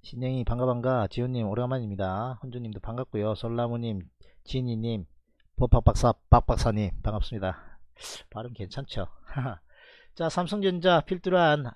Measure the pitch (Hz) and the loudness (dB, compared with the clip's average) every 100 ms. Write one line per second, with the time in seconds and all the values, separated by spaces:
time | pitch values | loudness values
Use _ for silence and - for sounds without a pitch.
0 | - 120 127 131 117 120 127 120 123 127 | -14 -6 -4 -2 -2 0 0 0 0 0
1 | 101 - 123 127 107 107 123 131 110 98 | 0 -2 -2 -2 -2 -2 -2 -4 -4 -4
2 | 95 95 123 123 131 120 117 - 117 117 | -2 -2 -6 -8 -12 -10 -10 -10 -8 -8
3 | 131 107 104 104 117 117 120 117 117 101 | -6 -2 -2 -2 -4 -2 -2 -2 -4 -4
4 | 87 _ - - - 131 123 113 117 110 | -8 _ -20 -20 -6 -4 -2 -2 -2 -4
5 | 87 _ _ _ _ - 127 120 120 113 | -8 _ _ _ _ 0 6 8 6 6
6 | 120 - _ 120 - 117 117 107 101 - | 2 2 _ 6 6 2 2 0 -2 -2
7 | 113 104 - 113 95 90 - - - - | -4 -2 -4 -2 -4 -4 -14 -20 -20 -18
8 | - - - 101 123 113 95 - 139 - | -16 -16 -14 -12 -12 -10 -10 -10 -8 -6
9 | 90 - - 131 127 92 _ - - - | -6 -10 -8 -6 -6 -8 _ -20 -20 -20
10 | - - 165 175 175 208 196 180 180 170 | -20 -4 -2 -2 -2 0 0 2 4 4
11 | - 180 185 180 165 151 123 | 2 -6 2 4 4 4 -2